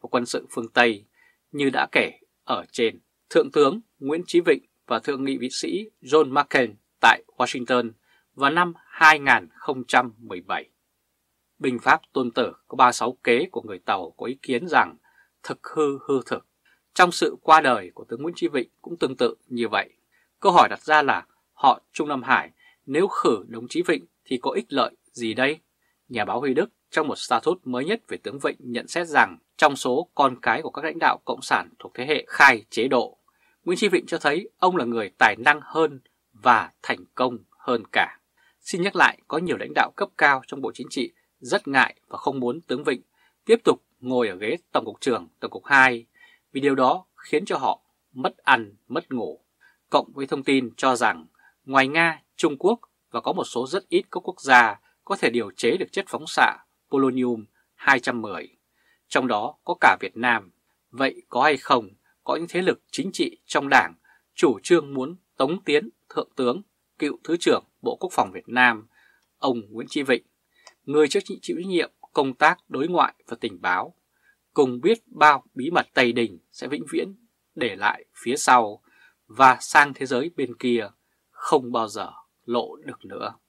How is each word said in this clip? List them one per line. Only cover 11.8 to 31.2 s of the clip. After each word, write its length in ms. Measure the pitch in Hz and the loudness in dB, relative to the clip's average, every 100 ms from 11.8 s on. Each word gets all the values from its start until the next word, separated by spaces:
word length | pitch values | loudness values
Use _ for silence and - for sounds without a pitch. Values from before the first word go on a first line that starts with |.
| 131 160 _ | 2 0 _
Tôn 180 | 139 120 | -4 -4
Tử 220 | 120 104 - - | -2 -4 -4 -8
có 80 | 131 | 4
ba 160 | 123 | 4
sáu 240 | - 117 - | 4 -4 -4
kế 220 | - 120 180 | 0 2 0
của 120 | - | -8
người 160 | 107 92 | -12 -12
Tàu 320 | - 98 82 - | -4 -4 -6 -12
có 100 | 107 | -10
ý 120 | 139 | -10
kiến 260 | - 120 175 | -6 -6 0
rằng 280 | 139 90 - _ _ _ _ | 2 2 -4 _ _ _ _
thực 240 | - 135 - | -12 -12 -8
hư 320 | 160 147 139 - | -2 -2 -2 -2
hư 140 | 135 - | -2 -2
thực. 200 | 117 _ _ _ _ _ | -10 _ _ _ _ _
Trong 180 | - 180 | 0 0
sự 240 | - - - | 2 -4 -2
qua 180 | - 160 | 4 4
đời 300 | 143 113 92 | 6 0 -4
của 100 | - | -18
tướng 180 | - 117 | -14 -10
Nguyễn 120 | 156 170 | -10 -6
Chí 120 | 160 | -4
Vịnh 200 | 143 117 _ | -4 -6 _
cũng 140 | - 170 | -14 -4
tương 200 | 139 131 | -4 0
tự 180 | 120 - - | -2 -2 -10
như 200 | 120 113 | -6 -2
vậy. 220 | 101 95 _ _ _ _ _ | -2 -4 _ _ _ _ _
Câu 120 | 196 | 4
hỏi 160 | 175 113 | 6 6
đặt 140 | 104 | 2
ra 200 | - 151 | 2 2
là 240 | 139 95 - _ _ | 2 -2 -6 _ _
họ 280 | - 139 - _ | 0 2 2 _
Trung 160 | - 151 | -8 -6
Nam 140 | 135 | -4
Hải 280 | 120 110 80 _ _ _ - | 0 0 -2 _ _ _ -4
nếu 220 | 143 196 | 0 0
khử 360 | - 165 110 90 | 0 0 0 -4
đồng 200 | 113 120 | -14 -8
chí 140 | 160 175 | -4 -2
Vịnh 200 | 156 - _ | -2 -4 _
thì 140 | - 123 | -8 -6
có 80 | 139 | -4
ích 160 | 202 - | -4 -4
lợi 280 | 139 113 _ _ | -4 -4 _ _
gì 220 | 123 117 | -10 -6
đây? 260 | 110 135 160 _ _ _ _ - | -2 -2 -2 _ _ _ _ -12
Nhà 160 | 120 | -6
báo 160 | 101 113 | -4 -4
Huy 140 | 139 | -2
Đức 160 | 131 214 _ _ | -2 -2 _ _
trong 180 | - - | -4 -4
một 80 | - | -6
status 400 | - 120 151 180 | -2 -2 0 -4
mới 200 | 131 123 | -6 -6
nhất 160 | 147 233 - | -4 -6 -8
về 80 | 90 | -12
tướng 220 | 104 139 | -12 -6
Vịnh 180 | 156 - | -6 -6
nhận 300 | 131 120 - | -10 -10 -6
xét 180 | 165 170 | -6 0
rằng 320 | 143 101 85 _ - | 2 2 0 _ 2
trong 200 | 151 135 | 2 2
số 320 | 131 127 175 | -2 -2 -4
con 260 | - 135 123 | 0 0 0
cái 220 | 120 117 | -2 -2
của 80 | 156 | -4
các 140 | - | -8
lãnh 140 | 156 156 | -8 -2
đạo 200 | 151 - | 0 0